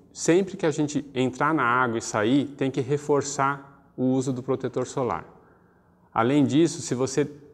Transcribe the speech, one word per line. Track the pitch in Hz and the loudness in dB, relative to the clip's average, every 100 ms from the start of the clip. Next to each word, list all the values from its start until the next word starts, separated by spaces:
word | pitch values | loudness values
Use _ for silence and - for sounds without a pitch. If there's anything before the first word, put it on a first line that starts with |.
| _ | _
Sempre | - - 170 190 - | -6 2 4 2 -2
que | 165 | -2
a | |
gente | 147 147 143 - | 0 -2 -4 -4
entrar | 127 127 127 143 | -2 -2 0 0
na | 160 | 2
água | 120 123 127 113 | 2 2 2 0
e | |
sair, | - 110 107 143 131 - | -2 0 2 2 0 -2
tem | 135 | -4
que | 131 | -2
reforçar | 123 143 - 143 139 - 139 143 - - _ - | -2 -2 0 0 0 -2 -2 -2 -10 -20 _ -2
o | 131 | 0
uso | 131 131 | 2 0
do | 127 | -4
protetor | 123 131 127 131 127 | -2 -4 -2 -4 -4
solar. | - 120 82 80 - - _ _ _ _ _ _ | -2 -2 -2 -6 -20 -20 _ _ _ _ _ _
Além | - 117 147 | 0 2 4
disso, | 127 135 165 160 | 4 4 2 0
se | - 123 | -6 -2
você | 127 - 143 - - | -2 0 -2 -4 -20